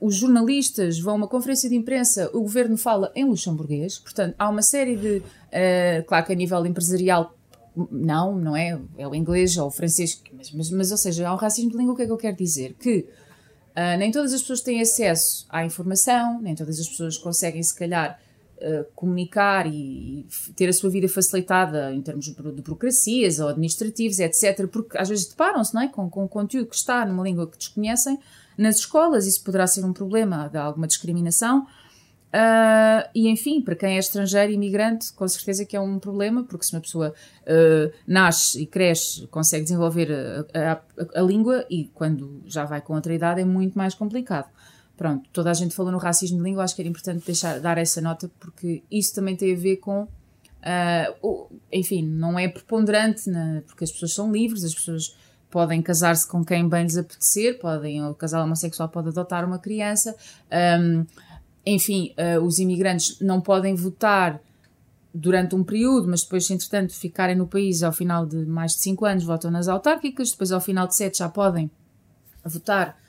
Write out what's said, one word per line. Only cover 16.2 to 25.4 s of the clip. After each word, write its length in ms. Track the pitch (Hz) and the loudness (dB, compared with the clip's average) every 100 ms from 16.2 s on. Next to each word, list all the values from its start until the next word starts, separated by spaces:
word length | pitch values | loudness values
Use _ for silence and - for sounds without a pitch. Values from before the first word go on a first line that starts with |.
| 240 233 | 2 -2
nem 140 | 208 156 | -6 -6
todas 240 | 156 156 | -6 -6
as 80 | 160 | -6
pessoas 280 | - 165 160 | -6 -8 -6
conseguem, 460 | 175 170 170 160 | -4 -2 -2 -2
se 100 | 170 | -4
calhar, 460 | - 175 175 151 - _ _ _ - | -2 -2 -2 -2 -8 _ _ _ -10
ah, 240 | 151 151 151 - | -4 -4 -6 -4
comunicar 680 | 180 180 175 208 202 196 160 | -2 -2 -2 0 2 2 0
e, 540 | 151 135 131 127 139 | -4 -8 -10 -10 -12
e 40 | - | -12
f-, 240 | - - | -12 -12
ter 140 | - 180 | 0 2
a 40 | |
sua 180 | 185 196 | 2 2
vida 180 | 190 185 | 2 0
facilitada 840 | 190 185 185 180 185 165 151 135 | 2 0 0 2 2 2 0 -4
em 80 | 135 | -6
termos 220 | 147 147 | -6 -8
de 100 | 151 | -10
buro-, 180 | 139 151 | -12 -12
de 100 | 151 | -10
burocracias 760 | 151 160 247 - 214 247 196 147 | -12 -4 0 2 2 2 2 2
ou 80 | 147 | -2
administrativos, 720 | 151 160 - 220 220 226 190 | 0 -2 -2 -4 -2 -2 0
et 160 | 165 | 2
cetera, 320 | - 202 196 190 | 4 2 2 -4
porque 320 | 220 220 - | -6 -6 -4
às 100 | 185 | -2
vezes 200 | 208 170 | -2 -4
deparam-se, 440 | - | 0